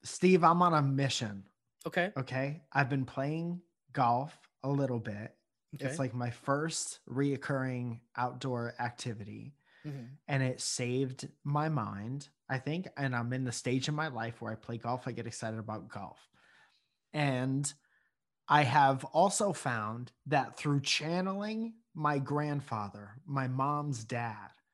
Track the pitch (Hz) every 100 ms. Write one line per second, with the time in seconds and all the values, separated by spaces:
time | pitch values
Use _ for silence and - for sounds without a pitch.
0 | - - 185 185 165 170 175 160 139 135
1 | 135 - 110 101 98 _ _ _ 165 185
2 | 180 143 127 131 139 156 _ 139 135 139
3 | 127 - 139 160 170 175 - _ _ -
4 | 123 120 147 - _ _ 135 139 135 120
5 | 110 101 104 _ _ _ _ 139 135 156
6 | 131 120 120 117 - 143 160 160 - -
7 | - 123 143 131 - 139 131 123 123 113
8 | _ - 123 127 131 123 117 - 120 -
9 | 123 110 104 107 113 - _ _ 151 139
10 | 120 143 - 139 131 127 - - 123 123
11 | 135 127 143 - 143 147 160 151 104 101
12 | 107 139 - _ _ 131 139 165 185 -
13 | 139 123 117 127 127 - - 131 131 151
14 | 156 123 113 117 110 110 - 117 117 123
15 | - 117 117 - 113 110 107 107 101 101
16 | 95 - _ _ _ - _ _ _ _
17 | _ 151 143 127 131 135 143 - _ _
18 | _ _ _ _ - 147 139 147 139 135
19 | 143 156 190 190 202 160 139 117 107 117
20 | 123 _ - 143 131 - 151 143 143 -
21 | 147 175 190 196 208 220 226 220 _ 160
22 | 151 147 135 147 147 143 - 113 101 104
23 | 104 113 - 139 131 127 139 147 147 123
24 | 110 120 117 107 98 _ _